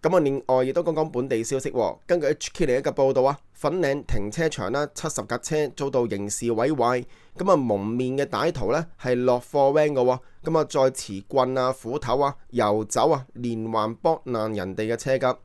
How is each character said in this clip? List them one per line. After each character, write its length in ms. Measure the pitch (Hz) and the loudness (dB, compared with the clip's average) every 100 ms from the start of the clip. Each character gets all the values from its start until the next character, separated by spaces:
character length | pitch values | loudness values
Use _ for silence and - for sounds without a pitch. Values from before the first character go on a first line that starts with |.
噉 120 | 156 | 4
啊， 60 | 180 | 4
另 220 | 143 139 - | 2 -2 0
外 140 | 131 | 2
亦 80 | 131 | 2
都 140 | - | 0
講 80 | 170 | 0
講 180 | 156 156 | 0 -2
本 160 | 151 131 | -2 -2
地 160 | 120 | -2
消 160 | 113 135 | -2 -4
息 120 | 131 | -4
喎。 280 | 123 101 - - | -2 -2 -4 -2
根 140 | 175 | 0
據 60 | 143 | 0
H 240 | 151 - | -4 -6
K 140 | - 160 | -4 0
零 100 | 127 | 0
一 20 | |
嘅 120 | 147 | -2
報 180 | 139 135 | 0 2
道 120 | 131 | 4
啊， 160 | 127 143 - | 2 0 -10
粉 260 | - 151 175 | -4 -2 0
嶺 240 | 147 139 | 0 -2
停 260 | - 110 101 | -2 -2 -2
車 160 | 113 160 | -2 -2
場 200 | - 95 | -2 -4
呢， 160 | 131 147 | -2 -4
七 140 | - 160 | -6 -8
十 140 | - | -6
架 160 | 107 120 | -6 -6
車 280 | - 156 147 | -2 -2 -2
遭 200 | - 139 | -2 -2
到 180 | 131 120 | 0 0
刑 220 | 101 101 | -2 -6
事 160 | - | -4
毀 260 | 117 113 123 | -2 0 0
壞。 280 | 151 120 127 120 - - - | 2 2 0 -4 -16 -20 -6
噉 120 | 185 | 2
啊， 60 | 175 | 4
蒙 300 | 123 104 101 | 4 0 0
面 300 | 120 127 131 | -2 -2 -2
嘅 100 | 139 | -2
歹 260 | 104 147 | 0 -2
徒 180 | 135 101 | 0 0
呢， 160 | 139 165 - | 0 -2 -8
係 140 | 127 | -2
落 260 | 123 127 123 | 2 2 2
貨 320 | - 147 139 | 0 2 4
van 200 | 147 151 | 4 2
嘅 20 | |
喎。 260 | 139 123 127 - - | 4 2 2 -4 -10
噉 140 | - 160 | 0 0
啊， 60 | |
再 260 | 147 147 131 | 2 4 2
持 340 | 127 - 98 - | 2 -8 -10 -2
棍 300 | 135 127 131 | 2 2 2
啊、 160 | 127 | 0
斧 260 | 131 113 139 | -2 -6 -6
頭 220 | 127 127 | -2 0
啊、 160 | 139 135 - | 0 -2 -8
遊 340 | 120 104 104 | 0 2 2
走 240 | 104 - 135 | 0 2 2
啊， 160 | 147 131 | 2 -2
連 340 | - 120 113 110 | -8 -6 -4 -2
環 280 | 113 110 113 | -2 -2 0
搏 240 | 170 160 - | 0 0 -2
爛 280 | 117 110 | -4 -2
人 220 | 107 95 95 | -4 -6 -4
哋 160 | 110 | -4
嘅 40 | 117 | -4
車 200 | - 131 | -2 0
㗎。 220 | 127 127 | 0 -2